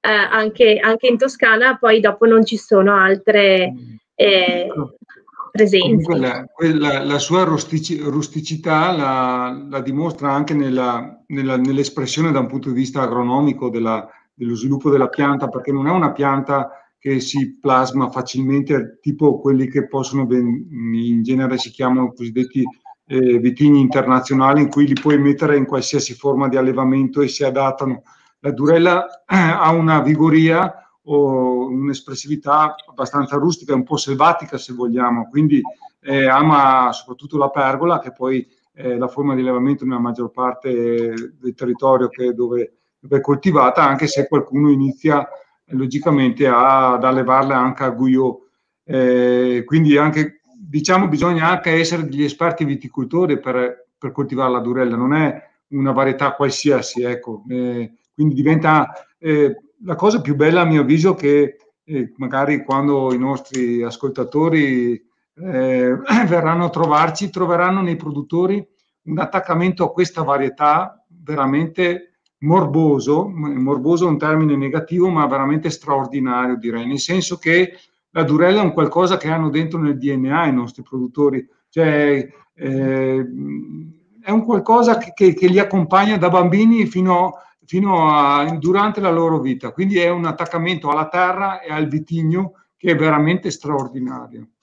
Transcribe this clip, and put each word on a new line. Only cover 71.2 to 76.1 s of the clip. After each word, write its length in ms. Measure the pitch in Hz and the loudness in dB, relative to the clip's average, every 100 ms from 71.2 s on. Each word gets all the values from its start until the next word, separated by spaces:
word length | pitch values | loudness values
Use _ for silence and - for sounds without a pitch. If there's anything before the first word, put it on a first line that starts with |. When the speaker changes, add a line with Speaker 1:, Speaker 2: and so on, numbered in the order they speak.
| 151 151 135 139 160 165 180 175 - _ _ _ | -10 -4 0 0 -2 -2 -2 -2 -8 _ _ _
Speaker 2:
morboso, 920 | 143 180 156 147 160 139 123 151 202 | 2 2 2 2 2 2 0 0 -2
m-, 320 | 175 151 139 | -6 -6 -4
morboso 460 | 131 135 139 170 175 | -2 -2 0 0 0
è 40 | |
un 80 | 147 | 0
termine 380 | 156 156 156 143 | 0 0 2 0
negativo, 520 | 139 151 156 175 185 | -2 -4 -4 0 0
ma 140 | 165 143 | 2 0
veramente 420 | 135 139 156 156 | 0 0 -2 -4
straordinario, 840 | 147 - 139 127 | -8 -4 -4 -2